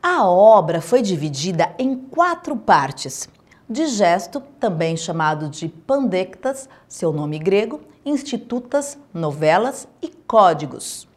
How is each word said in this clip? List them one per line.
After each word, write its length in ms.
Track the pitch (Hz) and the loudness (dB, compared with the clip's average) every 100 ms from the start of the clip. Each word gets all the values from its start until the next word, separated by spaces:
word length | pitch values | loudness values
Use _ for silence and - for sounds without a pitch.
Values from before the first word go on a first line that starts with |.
A 240 | 349 359 202 | 0 2 4
obra 540 | 180 214 214 160 147 | 8 8 8 6 -2
foi 220 | - 247 | 0 0
dividida 680 | 214 175 151 135 165 170 165 - | 0 -2 -4 -6 -6 -2 -2 0
em 180 | 262 262 | -4 -4
quatro 580 | - - 349 339 - 269 | -8 0 0 0 -6 -8
partes: 720 | - 175 139 143 135 - - _ _ _ _ | 2 2 2 -8 -12 -12 -14 _ _ _ _
digesto, 720 | 226 320 226 190 175 190 285 277 - | -4 -4 2 2 2 -2 -12 -14 -6
também 360 | 226 165 165 165 | -4 -2 -2 -4
chamado 540 | - 165 156 151 156 | -6 -2 -2 -2 -6
de 180 | 143 160 | -8 -10
pandectas, 1000 | - - 269 254 185 185 - 254 269 - - _ | -12 -4 -2 0 -2 -4 -6 -8 -8 -12 -20 _
seu 240 | - 170 | -6 -4
nome 280 | 151 147 151 | -4 -6 -4
grego, 420 | 160 196 226 294 - _ - | 0 0 0 -6 -16 _ -4
institutas, 920 | 294 - 233 - 240 247 294 285 - - | -4 -4 -8 -6 -8 -4 -4 -4 -12 -14
novelas 760 | 165 160 143 156 170 240 269 - _ | -6 -6 0 2 4 2 -6 -16 _
e 60 | 339 | -14
códigos. 1000 | - _ 226 190 156 147 - - - - | -14 _ 4 6 4 -6 -10 -14 -16 -18